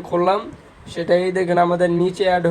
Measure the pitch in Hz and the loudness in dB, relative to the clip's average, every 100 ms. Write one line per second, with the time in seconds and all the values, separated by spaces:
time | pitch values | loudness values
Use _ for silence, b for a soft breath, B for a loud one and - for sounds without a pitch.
0 | 175 175 175 202 214 - - - - - | -4 0 0 0 -4 -16 -20 -20 -14 -8
1 | 170 175 185 185 175 175 175 175 180 170 | 0 0 2 -2 0 2 2 2 2 2
2 | 180 180 190 180 170 | 0 0 0 2 2